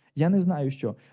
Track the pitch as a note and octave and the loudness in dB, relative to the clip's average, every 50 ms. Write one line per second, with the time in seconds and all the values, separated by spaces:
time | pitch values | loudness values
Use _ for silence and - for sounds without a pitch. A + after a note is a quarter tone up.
0 | _ _ - C#3 D#3 F3 G3 G3 F3+ F#3 F3+ D3+ C#3 C3+ C3+ - - A2 G2+ - | _ _ -4 0 2 2 4 2 2 2 0 0 -2 -4 -4 -4 -6 -6 -6 -6
1 | - - | -14 -20